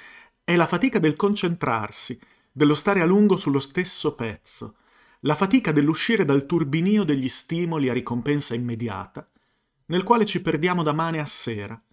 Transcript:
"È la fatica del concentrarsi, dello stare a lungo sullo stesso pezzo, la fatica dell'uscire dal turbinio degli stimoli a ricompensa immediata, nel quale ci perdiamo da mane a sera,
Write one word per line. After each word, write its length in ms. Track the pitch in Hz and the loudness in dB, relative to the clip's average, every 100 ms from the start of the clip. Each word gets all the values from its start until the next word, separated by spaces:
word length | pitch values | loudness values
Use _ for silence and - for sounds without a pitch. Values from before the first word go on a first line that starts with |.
| - - - _ | -20 -20 -20 _
"È 140 | - 175 | 0 2
la 120 | 160 | 2
fatica 300 | 175 262 220 | 2 0 2
del 180 | 160 147 | 0 2
concentrarsi, 1000 | 202 208 180 175 135 113 107 - - 120 _ _ _ | 0 0 -2 -2 -2 -2 -4 -4 -6 -8 _ _ _
dello 220 | 135 147 | 2 2
stare 300 | 151 - 196 | 4 2 2
a 20 | |
lungo 320 | 165 196 208 180 | 4 6 4 4
sullo 220 | 156 139 | 2 0
stesso 560 | - - 180 - 151 | -2 -4 -4 -2 -4
pezzo, 640 | - 117 101 - - 110 - _ _ _ _ | -4 -6 -8 -10 -10 -10 -16 _ _ _ _
la 120 | 139 | -2
fatica 360 | 151 196 262 170 | 2 4 2 4
dell'uscire 540 | 151 147 156 - 226 | 2 2 0 0 2
dal 220 | 151 139 139 | 2 2 2
turbinio 580 | 170 147 160 185 214 | -2 0 0 2 2
degli 240 | 170 139 127 | 2 0 -2
stimoli 640 | - - 165 175 160 131 | -6 -6 -4 -2 0 0
a 20 | |
ricompensa 600 | 123 120 120 120 147 - | -2 -2 -4 -2 -2 -2
immediata, 760 | 117 120 113 117 92 90 - - _ _ _ _ _ - | -4 -4 -4 -6 -6 -10 -14 -18 _ _ _ _ _ -6
nel 180 | 175 | -2
quale 200 | 190 233 | 2 2
ci 160 | 208 170 | 2 -2
perdiamo 420 | 175 151 175 180 | -2 0 0 0
da 120 | 156 | 0
mane 240 | 151 165 160 | 0 -2 -4
a 80 | 143 | -4
sera, 520 | - - 107 101 113 _ | -4 -4 -6 -8 -14 _